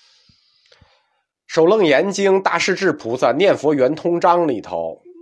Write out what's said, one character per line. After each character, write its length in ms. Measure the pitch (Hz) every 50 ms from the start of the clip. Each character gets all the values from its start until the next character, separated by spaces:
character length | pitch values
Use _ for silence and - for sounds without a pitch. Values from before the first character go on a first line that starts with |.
| _ _ _ _ _ _ _ _ _ _ _ _ _ _ _ _ _ _ _ _ _ _ _ _ _ _ _ _ _
首 180 | - - 165 160
楞 180 | 170 214 220 190
严 280 | 151 135 139 175 202
经 320 | 185 196 196 196 190 196 190
大 160 | - 170 170
势 160 | - 208 180
至 180 | 170 196 175 -
菩 240 | - - 113 123
萨 160 | 123 147 123 120
念 240 | 147 196 190 -
佛 160 | - 131 147 156
圆 220 | 135 127 135 156
通 260 | 151 - 170 170 170
章 260 | 180 180 170 175 170
里 140 | 151 120 98
头 400 | - - 92 85 82 80 82 - _ - - 339